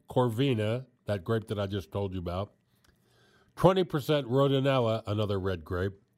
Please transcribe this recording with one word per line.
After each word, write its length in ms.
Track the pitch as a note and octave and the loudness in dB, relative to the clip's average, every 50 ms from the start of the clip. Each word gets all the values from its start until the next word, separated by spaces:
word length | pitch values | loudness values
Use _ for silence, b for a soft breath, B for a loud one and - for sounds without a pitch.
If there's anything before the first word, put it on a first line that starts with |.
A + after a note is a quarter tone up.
| _ - | _ -4
Corvina, 760 | - C3 B2+ B2 A2 A#2 C#3 C#3 B2 G#2+ G#2+ G#2+ A#2 B2+ C3+ - _ _ _ | 0 0 2 2 2 0 0 0 0 0 0 -2 -4 -4 -8 -12 _ _ _
that 180 | - G#2 G2+ G2 | -6 -6 -4 -2
grape 220 | - A2+ A2+ G#2+ - | -2 -2 -2 -2 -4
that 100 | G#2+ G2+ | -6 -4
I 80 | G2+ | -4
just 240 | G2 G2+ G2 - - | -4 -4 -6 -6 -6
told 220 | - G2+ G2+ F#2+ F#2 | -6 -6 -6 -6 -6
you 60 | F#2 | -6
about. 340 | E2+ F2 F2 F#2 G#2 - _ _ _ _ b b b b b b b b b b b b b b b b b | -6 -6 -6 -6 -6 -8 _ _ _ _ b b b b b b b b b b b b b b b b b
Twenty 260 | - - F3+ F#3+ F#3+ F3+ | 4 6 6 6 6 2
percent 440 | - - D3 - - D3+ C#3+ C3 | 0 -2 -4 0 0 0 0 0
Rodonella, 760 | A2 B2+ C3+ C#3 C#3 C#3 C3+ C3+ C#3 C3+ C3 A#2 A2 A2 A2+ - | 2 2 4 4 4 4 2 2 2 2 2 2 0 0 -2 -2
another 340 | G2+ G#2 G#2+ G#2+ G2 G2+ F#2+ | -2 -2 -2 0 0 -2 -2
red 260 | F#2 F#2+ F#2 E2 E2 | -2 -2 -4 -4 -6
grape. 280 | - F#2 F2 F#2+ G2+ F#2+ - _ _ _ | -6 -4 -2 -2 -4 -4 -8 _ _ _